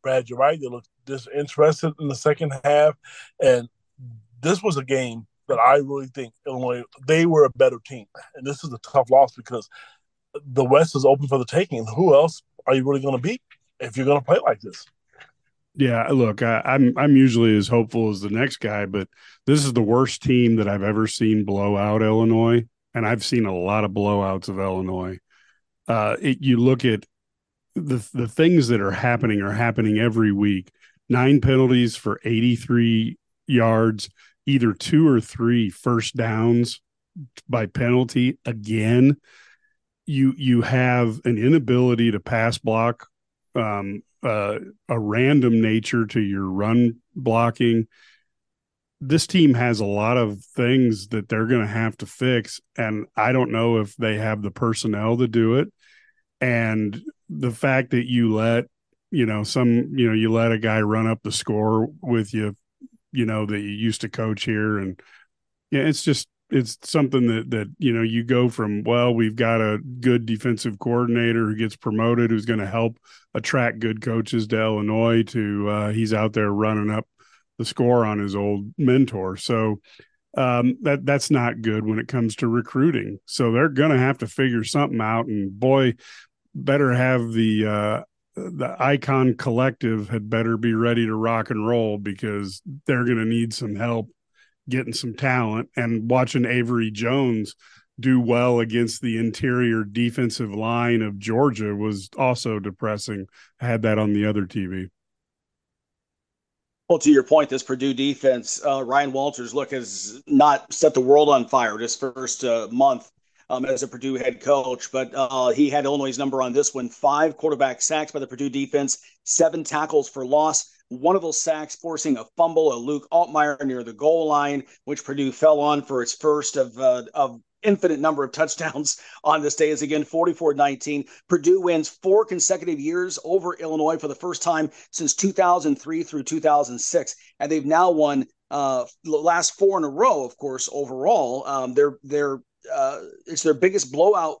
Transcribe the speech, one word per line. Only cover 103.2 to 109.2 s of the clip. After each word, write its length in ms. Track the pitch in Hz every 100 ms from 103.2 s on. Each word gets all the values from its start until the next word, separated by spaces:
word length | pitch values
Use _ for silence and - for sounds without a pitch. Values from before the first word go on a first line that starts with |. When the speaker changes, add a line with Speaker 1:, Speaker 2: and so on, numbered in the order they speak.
| 95 _ _ _
Speaker 2:
I 80 | 123
had 160 | 113
that 160 | 110 107
on 140 | 107
the 140 | 104 107
other 180 | 104
T 220 | 92 - 92
V. 220 | 92 92 _ _ _ _ _ _ _ _ _ _ _ _ _ _ _ _ _ _ _ _
Speaker 3:
Well, 100 | 165
to 120 | 151
your 120 | 143
point, 260 | 127 160 139
this 140 | 135
Purdue 320 | - 131 139
defense, 680 | 127 139 135 135 123 - -
uh, 220 | 143 135
Ryan 280 | 123 135 143
Walters, 420 | 135